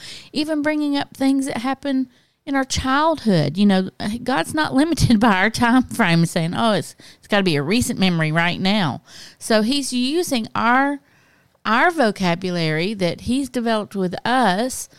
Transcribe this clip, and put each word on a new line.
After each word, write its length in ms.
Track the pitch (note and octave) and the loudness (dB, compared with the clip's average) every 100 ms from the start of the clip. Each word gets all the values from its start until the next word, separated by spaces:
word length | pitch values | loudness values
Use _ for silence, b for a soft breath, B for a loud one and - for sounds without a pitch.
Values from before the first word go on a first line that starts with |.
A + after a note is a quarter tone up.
| B B B | B B B
Even 300 | - D4+ D#4 | -6 -2 -2
bringing 340 | D4 D4+ D4 C#4+ | 0 0 0 -2
up 180 | - - | -4 -2
things 300 | C4+ C4+ C4+ | 0 0 -2
that 120 | A#3 | -4
happened 480 | B3+ C4+ C#4+ C4 B3+ b b b - | -4 -4 -2 -2 -4 b b b -4
in 80 | C#4 | -2
our 80 | |
childhood, 920 | C4 - C4 C4+ D#4+ D4+ A3 F3 C#3+ E3 | -2 -2 0 2 2 0 2 2 2 2
you 80 | G#3 | 4
know, 240 | F#3+ F#3 - - A#3 | 4 0 -6 -8 -6
God's 300 | B3 C#4 E4+ | -4 -2 -2
not 180 | D#4 D4+ | -2 -2
limited 480 | C4 D#4+ D4+ - A3 | 0 0 2 4 4
<laughs> 0 | |
by 160 | A3 F#3 | 4 4
our 140 | G#3 | 2
time 320 | - A#3+ B3+ | 2 2 2
frame 380 | - - F3 E3 | 2 0 2 2
and 80 | E3 | 2
saying, 260 | F3+ E3 | 0 -2
"Oh, 180 | F#3+ A3+ | 0 0
it's, 220 | F#3+ F3+ - B B | 0 -4 -12 B B
it's 100 | - | -2
gotta 140 | G3+ | 0
be 140 | F#3+ C#3+ | 2 0
a 60 | |
recent 360 | C#3+ A#3 A#3+ - | 0 0 0 0
memory 340 | F#3 E3+ D#3 | 0 2 0
right 280 | D#3+ F3 G2 | 0 0 0
now." 420 | F#3 G#3+ D#3 A2+ B B B B | 0 0 0 -4 B B B B
So 240 | - A3 | 0 2
he's 300 | G#3+ C#4+ B3+ | 2 -2 -2
using 540 | B3 B3+ E4 E4+ B3 G#3+ | -2 0 -2 -2 -2 -4
our, 460 | G3+ A3+ B3+ C#4 C#4+ b b b b b b G#3 | -2 2 2 2 -2 b b b b b b -2
our 240 | A#3 E4+ | 2 2
vocabulary 1040 | E4 A3+ F#3+ F3+ E3+ F#3 F3 D#3+ D#3 F#3 | 2 0 0 -2 -2 -2 -2 0 0 -2
that 280 | G#3 F3 - | -2 -4 -4
he's 260 | F#3 B3+ C4+ | -4 -4 -2
developed 440 | B3 A#3 A3 G3+ G3 | -4 -2 -2 -2 -4
with 180 | F#3 - | -4 -4
us 640 | - B3+ A3 F#3 B3+ - - | -2 2 2 0 -2 -6 -14